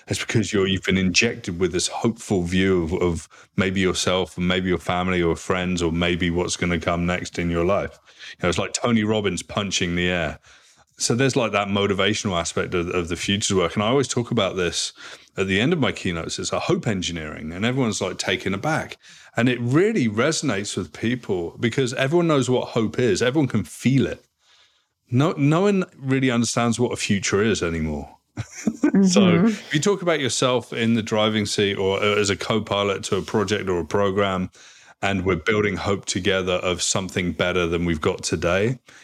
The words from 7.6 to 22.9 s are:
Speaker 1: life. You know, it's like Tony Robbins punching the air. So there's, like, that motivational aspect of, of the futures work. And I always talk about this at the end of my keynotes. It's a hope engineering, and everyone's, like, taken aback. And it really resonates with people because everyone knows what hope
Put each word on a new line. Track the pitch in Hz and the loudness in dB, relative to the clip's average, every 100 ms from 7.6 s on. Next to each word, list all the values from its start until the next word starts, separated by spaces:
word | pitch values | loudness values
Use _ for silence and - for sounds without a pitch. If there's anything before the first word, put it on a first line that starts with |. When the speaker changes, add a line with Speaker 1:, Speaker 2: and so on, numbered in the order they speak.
| 87 | 0
Speaker 1:
life. | 98 71 - - - - - | 0 -2 -10 -20 -20 -20 -4
You | |
know, | 87 | -2
it's | 85 | -2
like | 95 | -2
Tony | - 123 113 | -2 2 2
Robbins | 104 107 101 87 | 2 2 0 -2
punching | - - 101 - 90 87 | -4 -4 -4 -2 -2 0
the | 90 | 0
air. | 90 78 69 - - _ _ _ - | 0 -2 -6 -16 -20 _ _ _ -6
So | - | -2
there's, | 120 135 135 | 2 2 2
like, | 110 | 2
that | 101 101 | 0 2
motivational | 101 101 95 98 107 104 87 | 2 2 2 2 0 0 -2
aspect | 80 - 87 | -2 -4 -2
of, | 87 85 | -2 -2
of | 90 80 | -2 -4
the | 82 | -4
futures | - 101 - 95 | -2 -2 0 0
work. | 85 | 0
And | - | 0
I | 104 | 0
always | 139 127 | 0 0
talk | 123 117 | -2 -2
about | 117 95 92 | 0 0 0
this | 87 - - - - - - - | -2 -2 -6 -8 -18 -20 -12 -4
at | 95 | 0
the | 95 | 2
end | 131 | 2
of | 175 | 2
my | 110 | 0
keynotes. | - 98 82 78 - | 0 -4 -4 -6 -6
It's | 92 | -4
a | 92 | -4
hope | - 107 120 | 0 0 0
engineering, | 95 85 85 78 76 78 | -2 -4 -6 -8 -10 -10
and | 87 | -4
everyone's, | 117 131 117 98 | -2 0 0 0
like, | 95 - | -4 -4
taken | - 95 101 | -2 -2 -2
aback. | 98 151 151 - - - - - | -4 -2 -2 -4 -12 -20 -20 -8
And | - 123 | 0 0
it | 120 | 0
really | 120 143 208 220 117 | 2 2 4 2 0
resonates | 104 139 160 147 101 104 - | 2 0 0 -2 -2 -4 -6
with | 90 | -6
people | - 113 123 - 92 85 - | -4 -2 -2 -2 -4 -4 -4
because | 113 139 127 | -2 0 0
everyone | 120 135 170 170 | 0 2 2 4
knows | 143 123 | 4 2
what | 123 - | 0 0
hope | 120 110 | 0 0